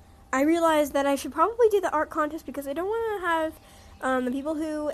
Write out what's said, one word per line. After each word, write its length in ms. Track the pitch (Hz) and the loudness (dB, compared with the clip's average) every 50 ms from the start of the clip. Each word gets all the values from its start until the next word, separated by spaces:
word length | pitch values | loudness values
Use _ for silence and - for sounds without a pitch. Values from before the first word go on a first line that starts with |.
| - - - - - - - | -20 -20 -20 -20 -10 -4 0
I 80 | 262 | 2
realized 540 | 277 311 330 339 330 330 320 302 302 269 - | 4 4 4 4 4 4 4 4 2 2 2
that 120 | 277 277 | 0 2
I 80 | 277 277 | 2 0
should 160 | 269 - 285 | -2 -2 -4
probably 380 | 247 311 320 403 466 480 480 427 | -2 0 0 2 4 4 4 4
do 120 | 403 403 | 4 4
the 120 | 359 - - | 2 0 0
art 180 | 302 311 311 | -2 -2 -2
contest 340 | - 311 302 302 302 320 - | -2 -2 -2 -2 -4 -8 -10
because 220 | - 247 277 277 | -10 -10 -8 -8
I 60 | 277 277 | -6 -4
don't 160 | 320 359 392 | -4 -4 -2
wanna 360 | 440 466 453 440 415 403 359 | -2 -2 -2 -4 -4 -4 -2
have, 280 | 349 330 320 320 320 320 - - - - - - - - - | -2 0 0 -2 -4 -6 -10 -18 -20 -20 -20 -20 -20 -14 -6
um, 240 | - 262 262 254 247 | -4 -2 0 0 0
the 80 | 254 247 | -2 -4
people 240 | 277 269 302 320 | -4 -4 -4 -4
who 340 | 294 320 311 302 302 294 294 | -2 -4 -4 -4 -4 -4 -4